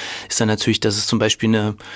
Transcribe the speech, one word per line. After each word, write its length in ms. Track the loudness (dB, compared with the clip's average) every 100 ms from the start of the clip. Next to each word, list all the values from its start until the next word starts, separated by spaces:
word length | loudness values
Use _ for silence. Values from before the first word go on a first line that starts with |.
| -12 -12 -6
ist 120 | 0
dann 80 | 2
natürlich, 320 | 2 2 2
dass 160 | 0 0
es 100 | 0
zum 120 | 2
Beispiel 320 | 0 0 2
eine 240 | 2 0 -4 -12